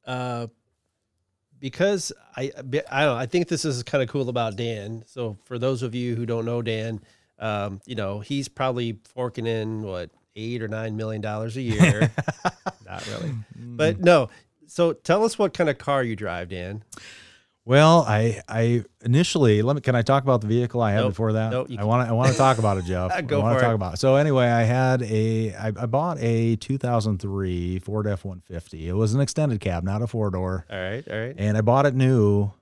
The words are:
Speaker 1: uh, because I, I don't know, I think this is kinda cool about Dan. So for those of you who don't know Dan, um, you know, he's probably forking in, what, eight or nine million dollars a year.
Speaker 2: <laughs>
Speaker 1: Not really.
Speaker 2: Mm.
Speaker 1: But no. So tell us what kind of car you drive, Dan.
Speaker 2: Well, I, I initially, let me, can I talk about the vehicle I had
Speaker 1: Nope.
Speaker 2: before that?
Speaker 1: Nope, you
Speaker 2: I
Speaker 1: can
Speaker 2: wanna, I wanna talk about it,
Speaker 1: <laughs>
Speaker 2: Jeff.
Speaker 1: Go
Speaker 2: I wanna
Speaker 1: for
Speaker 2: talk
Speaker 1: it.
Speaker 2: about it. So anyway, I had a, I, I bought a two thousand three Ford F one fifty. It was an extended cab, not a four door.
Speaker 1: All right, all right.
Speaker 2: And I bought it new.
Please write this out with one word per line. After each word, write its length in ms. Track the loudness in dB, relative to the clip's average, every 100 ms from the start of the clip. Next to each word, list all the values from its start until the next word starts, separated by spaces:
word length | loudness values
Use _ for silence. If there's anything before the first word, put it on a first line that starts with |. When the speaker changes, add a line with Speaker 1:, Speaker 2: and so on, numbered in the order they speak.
| -8
Speaker 1:
uh, 420 | -6 -4 -6 -8 _ _ _ _ _ _ _ _ _ _ _
because 520 | -12 0 0 0 -4 -12 _ -10
I, 140 | -10 -8
I 40 |
don't 120 | -6 -4 -2
know, 240 | 0 2 0
I 100 | -2
think 220 | -2 -2
this 180 | -2 -4
is 180 | -4
kinda 240 | -2 -2 -2
cool 220 | -2 -4
about 260 | -2 -4 -4
Dan. 480 | -6 -6 -10 -12 -14
So 300 | -10 -8 -10
for 160 | _ -4
those 240 | -2 -2
of 100 | -4
you 220 | -6 -4 -4
who 100 | -4
don't 200 | -4 -2
know 160 | -4
Dan, 400 | -4 -4 -4 -8 _ _ _ _
um, 440 | -6 -4 -6 -10 -10
you 100 | -6
know, 240 | -6 -6
he's 280 | -6 -6 -6
probably 520 | -4 -2 -2 -4 -8 _
forking 320 | -8 -8 -4 -4
in, 360 | -4 -4 -6
what, 280 | -8 -8 -10 _ _ -12
eight 260 | -8 -8
or 60 | -6
nine 280 | -6 -6 -6
million 260 | -6 -6
dollars 360 | -6 -6 -6 -6
a 40 |
year. 500 | -4 4 4 4 0 -2 -8 -6 -6
Speaker 2:
<laughs> 380 | -6 -12 -12 -16
Speaker 1:
Not 200 | -12 -10
really. 220 | -8 -8 -10 -12 -16
Speaker 2:
Mm. 180 | -14 -2
Speaker 1:
But 220 | 0 4
no. 300 | 6 6 4 -6 _ _ _
So 260 | 0 0
tell 300 | 0 2 4 4
us 120 | 2
what 160 | -2
kind 160 | 2 0
of 80 | 0
car 260 | -2 0
you 120 | 0 -4
drive, 340 | -6 -6 -8
Dan. 340 | -8 -8 -10 -12 -20 -20 -20 -20 _ _ _ 4
Speaker 2:
Well, 380 | 6 8 6 4
I, 340 | 2 2 -2 -6
I 360 | -2 2 0 -2 _
initially, 580 | 2 2 4 4 6 6
let 140 | 2 0
me, 60 |
can 120 | 2 2
I 60 |
talk 220 | 4 2
about 180 | 4 0
the 60 | 2
vehicle 340 | 0 0 0
I 100 | 2
had 100 | 2
Speaker 1:
Nope. 80 | 0
Speaker 2:
before 220 | 0 0
that? 180 | 0 0
Speaker 1:
Nope, 180 | -4 -6
you 60 | -4
Speaker 2:
I 60 |
Speaker 1:
can 60 | 0
Speaker 2:
wanna, 220 | 2 2
I 20 |
wanna 200 | 2 2
talk 240 | 6 4 6
about 200 | 2 0
it, 80 | 0
Speaker 1:
<laughs> 20 |
Speaker 2:
Jeff. 400 | -2 -2 -2 0
Speaker 1:
Go 140 | 0
Speaker 2:
I 20 |
wanna 120 | 2 2
Speaker 1:
for 60 |
Speaker 2:
talk 100 | 2
Speaker 1:
it. 40 | 2
Speaker 2:
about 180 | -2 0
it. 20 |
So 180 | 2 4
anyway, 300 | 4 2 4
I 160 | 4
had 400 | 2 2 2 2
a, 500 | 0 0 2 0 -2 -4
I, 120 | -6
I 180 | -4 -2
bought 320 | -2 -2 -2
a 360 | 0 2 2 0
two 220 | -2 -4
thousand 400 | 0 0 0 -2
three 560 | -4 -4 -2 -2 -2 -4
Ford 280 | -4 -4 -2
F 180 | -4 -6
one 160 | -12
fifty. 460 | _ -14 -12 -12 -4
It 60 |
was 200 | 0 2
an 80 | 2
extended 380 | 0 0 -2 -2
cab, 240 | -2 -2
not 180 | -2 -4
a 60 | -4
four 240 | -2 -2
door. 340 | -2 -4 -6 -8
Speaker 1:
All 80 | -8
right, 280 | -6 -8 -8
all 100 | -8
right. 160 | -8 -4
Speaker 2:
And 200 | 0 2
I 40 |
bought 240 | 6 6 6
it 80 |
new. 580 | 4 4 6 6 4 2 -4